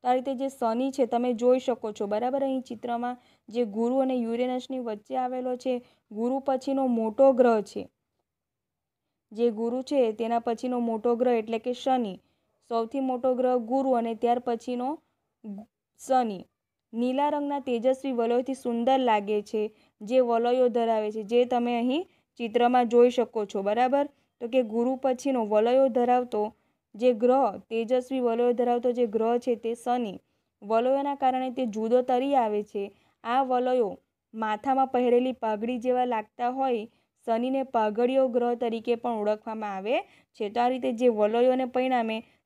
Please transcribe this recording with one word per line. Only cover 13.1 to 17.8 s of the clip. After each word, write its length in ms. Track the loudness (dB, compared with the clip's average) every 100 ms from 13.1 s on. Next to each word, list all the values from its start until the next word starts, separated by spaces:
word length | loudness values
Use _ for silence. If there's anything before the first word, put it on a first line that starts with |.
| 0 0 2
ગ્રહ 220 | 2 0
ગુરુ 340 | 0 0 2
અને 240 | 0 0 -2
ત્યાર 240 | 0 0
પછીનો 640 | -2 -6 -4 -4 -4 -6 _ _ _ _ -16
ગુ-, 220 | -16 -16 _ _ _ 0
શનિ. 400 | 2 2 -4 -14 _ _ _ _
નીલા 360 | -2 -2 0 0
રંગના 300 | 0 -2 -4
તેજસ્વી 520 | -2 0